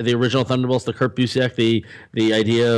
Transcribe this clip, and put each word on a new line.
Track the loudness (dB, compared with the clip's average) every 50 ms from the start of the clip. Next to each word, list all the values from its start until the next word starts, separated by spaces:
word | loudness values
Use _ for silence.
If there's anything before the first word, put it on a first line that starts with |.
| -2
the | -2 0
original | 0 0 0 0 0 0
Thunderbolts, | 0 -2 -2 0 0 -2 -2 -2
the | -4 -4
Kurt | -2 -2 -2 -2
Busiek, | -2 -2 -2 0 -2 -2 -2 0
the, | 0 0 2 2 0 -2 -6 -16 -20 -20 -10 -4
the | -2 0 2 2
idea | 2 2 2 2 2 2 2 2